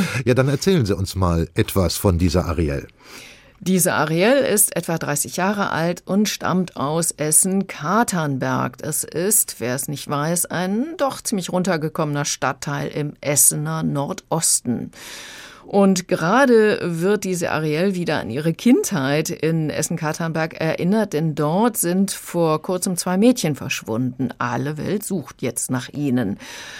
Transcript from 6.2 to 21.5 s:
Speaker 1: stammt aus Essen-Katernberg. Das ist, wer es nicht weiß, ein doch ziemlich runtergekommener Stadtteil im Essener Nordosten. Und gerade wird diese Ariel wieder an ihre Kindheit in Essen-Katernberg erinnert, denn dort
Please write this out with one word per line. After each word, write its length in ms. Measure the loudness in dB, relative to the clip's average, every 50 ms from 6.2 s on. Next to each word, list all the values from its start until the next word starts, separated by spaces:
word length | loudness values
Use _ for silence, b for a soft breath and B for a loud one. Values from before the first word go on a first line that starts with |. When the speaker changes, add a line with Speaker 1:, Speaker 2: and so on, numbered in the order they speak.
| 2
Speaker 1:
stammt 480 | 0 -2 -2 -2 0 0 0 0 -2 -4
aus 360 | -4 -4 -2 0 0 0 -2
Essen-Katernberg. 1700 | -2 -2 -2 2 2 2 2 2 0 0 -2 -2 -8 -6 -2 0 2 2 2 2 0 -2 0 -2 -2 -2 -2 0 0 0 -2 -4 -4 -8
Das 260 | -8 -6 -4 -6 -6
ist, 560 | -4 -4 -2 0 2 2 0 0 -2 -4 -6
wer 120 | -4 -4 -2
es 140 | -4 -4
nicht 220 | -6 -8 -8 -6 -4
weiß, 380 | -2 -2 0 0 0 -2 -2
ein 500 | -4 -4 -4 -2 -2 0 -2 -2 -4 -2
doch 240 | -2 -2 -2 -2 -4
ziemlich 280 | -6 -4 -4 -4 -2 -2
runtergekommener 760 | -2 -2 0 0 0 0 -2 -4 -2 -2 -2 -2 -2 -2 -2
Stadtteil 640 | -4 -4 -2 -2 -2 -2 -4 -6 -6 -4 -4 -4 -4
im 240 | -4 -4 -6 -6 -8 _
Essener 640 | -4 0 2 4 4 4 2 0 -2 -4 -4 -2 -2
Nordosten. 1080 | -2 -2 -2 -2 -4 -6 -8 -4 -4 -2 0 0 0 0 0 -2 -4 -4 -4 -6 -10 B B B B B B B B B B B B B B B
Und 440 | 0 2 4 6 6 4 2 0 -2
gerade 680 | -2 0 2 2 4 4 6 6 6 6 6 4 2 0 -2 -4 -2 0
wird 240 | 0 0 0 0 0
diese 280 | -2 -2 -2 -2 -2
Ariel 440 | -2 0 0 0 0 2 0 0 0
wieder 240 | 0 -2 -2 -2 -2
an 100 | -2 -4
ihre 240 | -4 -2 0 -2 -2
Kindheit 760 | 2 4 4 6 6 4 2 0 0 0 2 2 0 0 -2
in 400 | -4 -2 0 0 0 0 0 -2
Essen-Katernberg 840 | -2 -2 -2 -2 -4 -2 -2 -4 -2 -2 -4 -2 -2 -2 -2 -2 -2
erinnert, 580 | -2 -2 -2 0 0 2 2 4 2 2 0 0
denn 220 | 0 0 0 0
dort 420 | 0 0 2